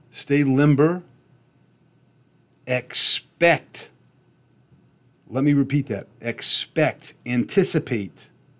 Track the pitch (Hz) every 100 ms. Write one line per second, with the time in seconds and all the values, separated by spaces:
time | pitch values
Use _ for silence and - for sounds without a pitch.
0 | _ - - 143 139 131 147 139 156 180
1 | - _ _ _ _ _ _ _ _ _
2 | _ _ _ _ _ _ - 127 - -
3 | - - - _ 170 147 - - - _
4 | _ _ _ _ _ _ _ _ _ _
5 | _ _ _ 123 147 143 139 139 135 98
6 | - _ 117 117 - - - - 147 -
7 | - - 120 123 113 196 175 160 - 117
8 | 98 - - _ _ _